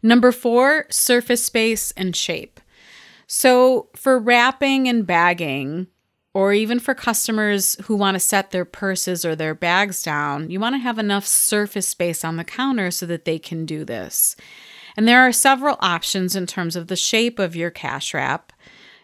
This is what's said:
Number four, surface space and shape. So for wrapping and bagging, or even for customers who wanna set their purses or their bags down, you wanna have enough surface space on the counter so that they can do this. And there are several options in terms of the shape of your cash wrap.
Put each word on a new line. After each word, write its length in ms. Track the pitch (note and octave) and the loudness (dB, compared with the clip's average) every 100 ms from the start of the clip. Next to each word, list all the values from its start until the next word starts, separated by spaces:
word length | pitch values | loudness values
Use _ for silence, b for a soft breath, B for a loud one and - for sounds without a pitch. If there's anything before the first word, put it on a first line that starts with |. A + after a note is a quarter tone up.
Number 280 | A3+ A#3+ B3 | 6 6 6
four, 540 | B3 A#3+ A#3 C4+ D#4 - | 4 0 4 4 2 0
surface 520 | - - A#3+ A#3+ B3 | -4 2 2 2 -2
space 480 | - A#3 A3 A3+ - | 0 0 0 0 -6
and 220 | - F#3 | -4 -4
shape. 460 | F3 - D#3+ - _ _ B B B B B B | -4 -4 -6 -10 _ _ B B B B B B
So 600 | - B3+ B3 B3+ B3+ - - | 0 4 6 6 4 -2 -4
for 220 | C4+ B3+ | 2 2
wrapping 680 | A3 A#3+ A#3+ B3+ C#4 C4+ C4 | 4 4 4 2 0 2 2
and 200 | A#3+ F#3 | 0 0
bagging, 800 | E3+ F3 F3 D#3+ C#3 C3+ D#3+ F#3 _ _ _ _ | 2 2 2 -4 -4 -6 -6 -8 _ _ _ _
or 180 | G3 G3 | 0 2
even 260 | G3+ A3 A#3+ | 2 2 -2
for 160 | A#3+ | -2
customers 800 | C4 - A3 - G#3+ G#3+ G3+ G3 - | -4 -2 -2 -2 -2 0 0 -2 -4
who 120 | G3 G#3+ | -4 0
wanna 240 | G3 F#3+ | 0 0
set 300 | - G3+ G3 | 0 0 0
their 160 | F#3 F3 | -6 -6
purses 580 | - G3 F#3 - F3 | -6 -6 -4 -4 -4
or 100 | F3 | -4
their 200 | D#3 D#3 | -4 -4
bags 480 | D#3 F3 F3+ G3+ F3+ | -4 0 0 0 -4
down, 480 | - D3 D3 C#3+ D#3 | -4 -4 -2 -4 -6
you 100 | D#3+ | -4
wanna 180 | A3+ C4+ | -4 -2
have 200 | B3 A3 | -4 -4
enough 280 | G#3 G3+ G3 | -2 -2 0
surface 600 | - - G#3+ G#3 G#3 F#3+ | 0 0 0 -2 -4 -6
space 360 | - F3 D#3+ E3 | -4 -4 -4 -6
on 100 | E3 | -6
the 80 | |
counter 460 | E3 - C4+ B3 F#3 | -8 -4 -2 -2 -2
so 160 | F3 E3+ | -4 -6
that 180 | E3+ | -6
they 140 | - D#3+ | -4 -6
can 260 | - E3 | -6 -8
do 220 | D#3+ D#3 D#3 | -6 -8 -8
this. 500 | A2 F2+ - - - B B B B B - | -10 -8 -2 -4 -4 B B B B B 0
And 100 | A3 | 4
there 140 | B3 | 6
are 120 | B3+ | 6
several 440 | A#3+ C#4 C4+ C#4+ C4 | 4 2 2 0 0
options 540 | F#3 E3+ - G3 F#3 | 0 -2 -4 -4 -2
in 120 | F#3+ F3+ | -4 -6
terms 280 | - E3+ | -4 -4
of 140 | F3 E3+ | -6 -8
the 80 | F3+ | -4
shape 420 | - A3 A#3 A#3 | 0 0 0 -2
of 160 | F#3 | -4
your 160 | E3+ E3+ | -2 -6
cash 420 | - - C#3 - | -6 -8 -8 -6
wrap. 400 | D3+ C3 C#3 _ _ B B B B | -4 -2 -4 _ _ B B B B